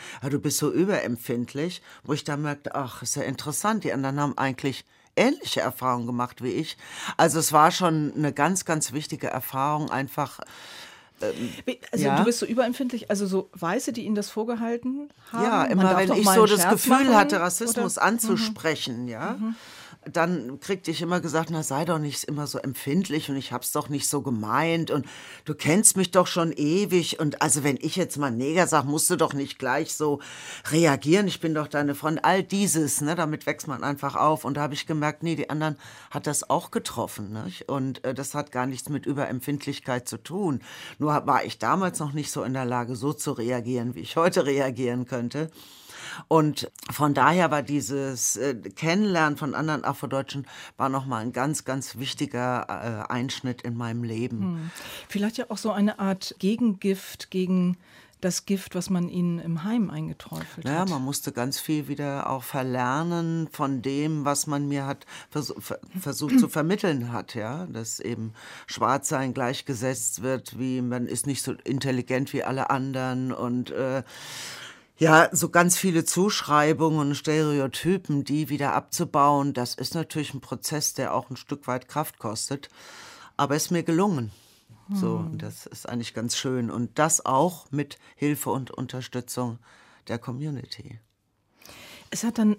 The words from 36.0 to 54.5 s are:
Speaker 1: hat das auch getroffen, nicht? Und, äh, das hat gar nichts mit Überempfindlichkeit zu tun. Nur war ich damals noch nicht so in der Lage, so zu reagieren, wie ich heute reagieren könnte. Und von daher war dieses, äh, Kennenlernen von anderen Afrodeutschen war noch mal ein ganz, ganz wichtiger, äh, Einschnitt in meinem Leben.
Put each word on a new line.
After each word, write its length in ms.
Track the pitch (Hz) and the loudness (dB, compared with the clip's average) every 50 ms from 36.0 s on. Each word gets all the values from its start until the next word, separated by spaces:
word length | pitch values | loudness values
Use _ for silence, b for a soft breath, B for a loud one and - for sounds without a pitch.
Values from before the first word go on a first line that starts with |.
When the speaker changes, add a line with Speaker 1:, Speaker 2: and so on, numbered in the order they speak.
| B B | B B
Speaker 1:
hat 160 | B 143 - | B -6 -4
das 220 | 151 143 - - - | -4 -4 -2 0 0
auch 220 | 135 165 180 - | 0 0 0 -2
getroffen, 600 | - 185 185 - - 120 104 - - - 104 95 107 110 - | -6 -6 -6 -6 -6 -4 -6 -6 -6 -10 -10 -8 -8 -8 -8
nicht? 240 | 185 180 - - - | -10 -10 -10 -8 -4
Und, 340 | 131 139 131 135 127 - - | -4 -4 -4 -4 -6 -6 -6
äh, 100 | 127 131 | -6 -6
das 200 | 139 139 - - | -6 -6 -6 -6
hat 180 | 147 143 - - | -6 -6 -6 -4
gar 140 | 127 127 | -4 -2
nichts 220 | 135 131 123 - - | -2 -4 -6 -6 -4
mit 160 | 147 131 - | -4 -4 -2
Überempfindlichkeit 1000 | - 143 143 135 - 113 123 - 147 143 143 - 143 139 - - - 127 123 120 - | -4 -4 -2 -2 -4 -4 -6 -4 -4 -4 -4 -4 -6 -8 -6 -4 -4 -4 -4 -4 -6
zu 80 | 113 | -10
tun. 440 | 110 - - 156 196 208 165 139 117 B B B B B B B B | -10 -10 -8 -6 -2 0 0 0 -2 B B B B B B B B
Nur 280 | 143 151 147 143 - | 0 0 2 2 2
war 180 | 127 131 123 - | 2 2 2 2
ich 140 | - - - | 0 -4 -2
damals 400 | 107 113 147 180 190 180 175 - | 0 2 2 2 2 0 -2 -4
noch 140 | 156 143 139 | -6 -4 -4
nicht 180 | 156 143 - | -4 -6 -4
so 120 | - 143 92 | -4 -4 -4
in 120 | 120 131 | -2 -2
der 100 | 135 127 | -2 -2
Lage, 320 | 120 123 123 120 113 127 | -2 -2 -2 -2 -4 -4
so 160 | 113 120 147 147 | -4 -2 -2 -2
zu 200 | - - 151 131 | -2 -4 -4 -4
reagieren, 640 | 123 113 120 127 120 107 120 127 120 117 123 - | -2 -2 -2 -2 -2 -2 -2 -2 -2 -2 -4 -6
wie 60 | 82 | -8
ich 160 | - - - | -8 -4 2
heute 300 | 165 165 180 180 185 147 | 2 4 4 4 4 2
reagieren 600 | 143 139 139 139 131 123 113 131 120 120 127 123 | 2 2 2 2 0 0 -2 -2 -2 0 -2 -4
könnte. 440 | - 135 120 120 120 - 143 160 160 B B B B B B B B B B B B B B B B | -4 -4 -4 -4 -4 -4 -4 -6 -6 B B B B B B B B B B B B B B B B
Und 420 | 160 160 151 151 139 - - - - - - - | 4 6 6 4 2 -2 -6 -10 -10 -14 -12 -8
von 240 | 120 - 147 147 135 | -2 0 2 2 4
daher 360 | - 127 143 165 185 170 156 | 6 6 6 6 6 4 4
war 120 | 151 147 127 | 2 0 -2
dieses, 760 | - 147 143 117 110 139 139 135 135 131 120 - - - | 0 -2 -2 -2 -2 -4 -4 -4 -4 -4 -2 -2 -2 -2
äh, 180 | 104 123 143 127 | 0 0 -2 -2
Kennenlernen 800 | 107 - 98 - - 151 160 170 202 214 202 185 165 156 151 147 - | -4 -6 -12 -10 -4 0 0 2 2 2 4 4 4 4 4 2 0
von 160 | 151 139 - | -2 -4 -2
anderen 300 | - 151 160 151 139 - | -2 0 0 -2 0 0
Afrodeutschen 640 | 135 139 - - 127 135 135 131 - - 139 131 B B B B B B | -2 -2 -2 -4 -4 -2 -2 -4 -4 -6 -8 -8 B B B B B B
war 120 | B 127 135 | B -2 0
noch 180 | 135 135 131 | 0 -2 -2
mal 120 | 135 123 110 | -2 -4 -4
ein 140 | 110 123 117 | -4 -4 -2
ganz, 320 | 123 127 147 156 - - | 0 0 0 0 -2 -4
ganz 340 | - 131 139 131 - - 107 | -4 -4 -4 -4 -8 -8 -8
wichtiger, 680 | 139 120 - - 151 - - 120 123 127 123 120 - - 101 82 - 120 117 104 - - | -6 -6 -4 -4 -4 -4 -2 -2 -2 0 0 -2 -2 -4 -6 -6 -6 -6 -6 -6 -6 -4
äh, 40 | 123 | -4
Einschnitt 500 | 123 123 135 - - - 127 120 123 - | -2 -2 -4 -4 -6 -6 -6 -6 -6 -6
in 140 | 120 117 | -6 -6
meinem 260 | 120 120 117 113 120 120 | -4 -4 -4 -4 -4 -4
Leben. 460 | 113 113 113 120 123 117 113 196 185 | -4 -4 -4 -4 -4 -4 -4 -2 -2